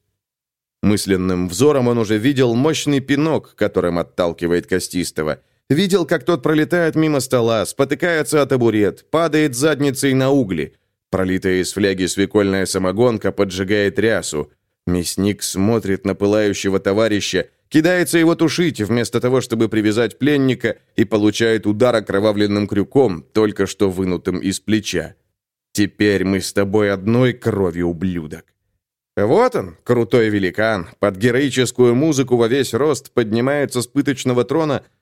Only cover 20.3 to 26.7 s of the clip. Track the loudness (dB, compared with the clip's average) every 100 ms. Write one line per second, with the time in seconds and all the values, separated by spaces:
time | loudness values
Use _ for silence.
20.3 | 2 2 0 -2 -6 _ -2 0 2 2
21.3 | 2 2 0 0 2 2 2 0 0 0
22.3 | 2 0 0 -2 -2 0 2 2 0 -6
23.3 | 0 0 0 -4 -2 -2 0 -2 -2 -4
24.3 | -4 -4 -4 -2 -2 -2 -6 -6 -12 _
25.3 | _ _ _ _ -2 -2 0 2 2 2
26.3 | -2 -2 -2 0